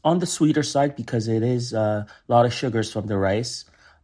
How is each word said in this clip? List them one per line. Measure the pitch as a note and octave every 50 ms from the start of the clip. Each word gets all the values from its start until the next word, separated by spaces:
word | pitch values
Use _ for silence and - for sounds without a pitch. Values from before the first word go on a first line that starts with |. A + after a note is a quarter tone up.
| -
on | D#3 E3+ F3+
the | F3+
sweeter | - - - D#3+ D3+ D3+ D3+ C#3+
side | - - C#3 C#3+ D3 C#3+
because | - A2+ - - A#2 G#2+ A#2
it | A2+ A2 A2
is, | B2 B2+ A#2+ A#2+ A#2+ A2+
uh, | A2 A2 G#2+ G#2+ G#2 G#2 -
a | - - _ -
lot | A#2+ A#2+ A#2+
of | B2 A#2
sugars | - - - G#2 A2+ G#2+ -
from | - A2 F#2+ G2
the | G#2+ G2
rice. | F#2+ F#2+ G2 A2 B2 A#2+ - - - - _ _ _ - _ _